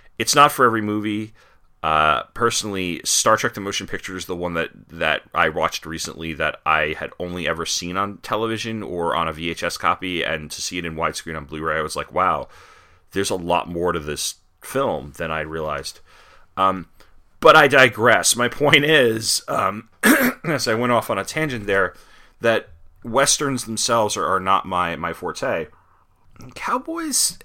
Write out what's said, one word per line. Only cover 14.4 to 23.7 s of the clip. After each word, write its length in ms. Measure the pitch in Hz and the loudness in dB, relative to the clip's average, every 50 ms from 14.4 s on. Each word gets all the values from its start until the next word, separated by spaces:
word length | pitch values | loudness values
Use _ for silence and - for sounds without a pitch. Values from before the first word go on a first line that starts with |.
| _ _ _ _ | _ _ _ _
film 520 | - - - 135 139 123 87 73 67 73 69 | -16 -6 -4 -2 0 0 -2 -4 -6 -10 -10
than 140 | - 87 80 | -10 -6 -6
I 100 | 80 78 | -4 -4
realized. 600 | 76 78 78 80 78 78 73 69 69 - - - - - - - - - - - - _ _ | -6 -6 -6 -6 -4 -4 -6 -6 -8 -10 -14 -16 -20 -20 -20 -20 -20 -20 -20 -20 -20 _ _
Um, 320 | - 95 95 95 92 85 - _ - - - - - - _ _ - | 2 2 2 2 0 -6 -12 _ -20 -20 -20 -20 -20 -20 _ _ 4
but 160 | - 160 151 | 8 8 10
I 120 | 156 151 143 | 10 8 8
digress. 680 | 131 139 131 123 107 107 110 120 113 95 85 - - | 8 8 6 6 6 4 4 6 6 6 4 2 2
My 120 | 113 123 120 | 2 0 0
point 360 | - - 147 143 127 147 143 | 0 2 2 4 4 4 4
is, 580 | 151 160 151 131 117 113 113 117 - - - - - | 4 4 6 6 4 4 0 -2 -2 -2 -4 -4 -4
um, 400 | 139 - 101 95 101 107 - - _ _ - - 277 | -2 0 0 0 -2 -4 -12 -16 _ _ 4 4 4
<clears throat> 280 | 285 262 247 - - - | 4 4 0 -2 -4 -4
as 240 | 165 160 131 - 123 | -2 -2 -2 0 0
I 60 | 110 | 0
went 180 | 113 123 123 123 | 0 2 2 2
off 180 | 117 104 - | 2 2 0
on 80 | 117 98 | -2 -4
a 60 | 98 | -4
tangent 420 | - - 156 156 151 127 117 101 | -4 -4 -4 -4 -4 -4 -6 -2
there, 280 | 101 98 98 95 87 - - - - - - - - _ _ | 2 2 2 2 2 -2 -10 -20 -20 -20 -20 -20 -20 _ _
that 280 | - 113 113 107 - - - - - - - - - | 2 2 2 2 -2 -6 -18 -20 -20 -20 -20 -16 -12
Westerns 600 | 120 110 131 139 143 - - 156 139 135 123 - | -2 2 2 4 4 4 0 0 -2 -2 -4 -4
themselves 520 | 110 | -6